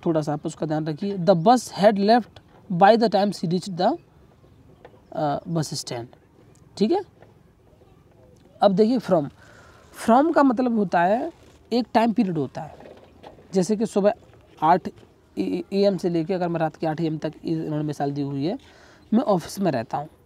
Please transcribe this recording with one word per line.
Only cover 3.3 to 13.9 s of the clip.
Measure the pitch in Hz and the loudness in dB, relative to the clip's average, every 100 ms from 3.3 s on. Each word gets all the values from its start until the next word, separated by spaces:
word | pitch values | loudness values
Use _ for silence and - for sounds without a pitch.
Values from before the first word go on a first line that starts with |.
she | - 180 | -2 -4
reached | 180 202 170 | -4 -4 -2
the, | 190 339 - _ - _ _ - - - - - _ | -2 -2 -8 _ -20 _ _ -20 -20 -20 -20 -20 _
अ, | - 156 143 - | -6 -4 -4 -4
बस | 165 - | -6 -4
स्टैंड", | 139 - 123 117 - _ _ - - - - | -8 -10 -10 -12 -18 _ _ -20 -20 -20 -4
ठीक | 214 | 0
है। | 359 381 _ - _ _ _ _ _ _ _ _ _ - - _ - | 0 -4 _ -20 _ _ _ _ _ _ _ _ _ -20 -20 _ 0
अब | 202 | 2
देखिए | 190 214 247 | 4 2 2
from, | - 180 143 - - - - - - - - | 0 0 0 -12 -20 -20 -20 -20 -20 -10 2
from | 226 311 320 | 4 4 4
का | |
मतलब | 277 226 254 226 | 4 2 0 0
होता | 196 180 | 0 2
है | 175 220 320 - - - _ | 2 0 -2 -10 -20 -20 _
एक | 233 240 | -4 0
टाइम | 226 233 | 0 2
पीरियड | 220 196 160 | 0 0 -2
होता | 127 - | -4 -8
है, | 151 - - - - - - - - | -16 -18 -20 -20 -20 -20 -20 -20 -6
जैसे | 196 180 214 | -2 0 0
कि | |
सुबह | 220 | -2